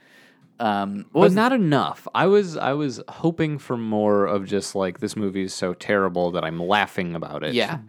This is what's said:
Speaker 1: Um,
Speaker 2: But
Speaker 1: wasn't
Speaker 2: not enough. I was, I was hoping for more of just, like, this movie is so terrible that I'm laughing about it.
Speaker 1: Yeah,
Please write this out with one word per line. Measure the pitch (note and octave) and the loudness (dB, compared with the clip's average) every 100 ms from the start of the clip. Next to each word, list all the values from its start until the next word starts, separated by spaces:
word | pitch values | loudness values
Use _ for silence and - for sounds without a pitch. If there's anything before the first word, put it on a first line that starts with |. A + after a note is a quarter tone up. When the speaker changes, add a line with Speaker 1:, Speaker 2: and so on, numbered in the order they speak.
| _ - - _ _ - | _ -20 -20 _ _ -4
Speaker 1:
Um, | A2+ G2+ G2 G2+ - | -2 0 -2 -6 -2
Speaker 2:
But | D3 | 2
Speaker 1:
wasn't | G3+ F#3+ | 4 4
Speaker 2:
not | B3 | 2
enough. | C4 E3 C#3 D2+ - - | 2 2 2 0 -4 -4
I | B2+ E3+ | 0 4
was, | G3+ F#3 D3+ | 4 2 -2
I | B2 | -2
was | C#3+ C#3+ G#2+ - | 0 -2 -6 -12
hoping | - E3 E3 D#3+ C#3+ | -2 -2 0 -2 -2
for | - A#2+ | -6 -4
more | A2 G#2+ G#2 G2+ | -2 2 4 4
of | F#2+ G2+ F#2+ | 4 0 -2
just, | G2+ - | -4 -2
like, | G2 F#2 F2 | -2 -2 -2
this | G#2 | -6
movie | G#2+ G2 G2 | -4 -4 -2
is | F#2 | -4
so | - F#2 | -4 -4
terrible | F2 - G#2 F#2+ F2+ F2 | -4 0 2 2 2 0
that | F2 D#2+ | -2 -4
I'm | E2 | -4
laughing | F2 G#2 F#2+ - F2 | 2 2 2 -2 -6
about | E2+ E2 D2 | -6 -8 -6
it. | D#2 | -2
Speaker 1:
Yeah, | A#2 G#2 A2+ | 0 -2 -4